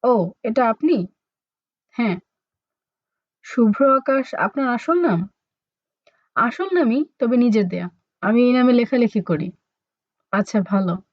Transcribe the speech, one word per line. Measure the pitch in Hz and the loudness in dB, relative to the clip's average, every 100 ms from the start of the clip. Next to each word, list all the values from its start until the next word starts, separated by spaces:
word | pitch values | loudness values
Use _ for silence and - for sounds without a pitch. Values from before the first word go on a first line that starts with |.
"ও, | 247 233 175 - | 2 2 0 -6
এটা | - 226 240 | -6 0 0
আপনি?" | 226 311 285 180 _ _ _ _ _ _ _ _ | 0 0 0 -2 _ _ _ _ _ _ _ _
"হ্যাঁ।" | - 233 180 _ _ _ _ _ _ _ _ _ _ _ _ | -4 -2 -2 _ _ _ _ _ _ _ _ _ _ _ _
"শুভ্র | - - 226 208 277 269 | -10 2 2 4 2 2
আকাশ | 262 269 262 - | 0 -2 -2 -4
আপনার | 196 - 262 | -4 -2 -4
আসল | 240 - 339 | -4 -2 0
নাম?" | 339 175 196 _ _ _ _ _ _ _ _ _ _ - | 2 0 -4 _ _ _ _ _ _ _ _ _ _ -2
"আসল | 233 - 381 | -2 -2 -4
নামই, | 359 262 247 320 _ | 0 0 0 -4 _
তবে | 240 247 | -2 2
নিজের | 240 214 190 | 2 2 0
দেয়া। | 180 175 _ _ _ | -4 -10 _ _ _
আমি | 196 226 | 0 2
এই | 247 | 4
নামে | 254 247 | 4 4
লেখালেখি | 240 240 254 233 214 | 4 2 0 0 0
করি।" | 180 160 180 - _ _ _ _ _ _ _ | -2 -4 -4 -10 _ _ _ _ _ _ _
"আচ্ছা, | 196 196 220 | -4 -2 -2
ভালো। | 180 196 185 180 - | 0 0 0 -4 -8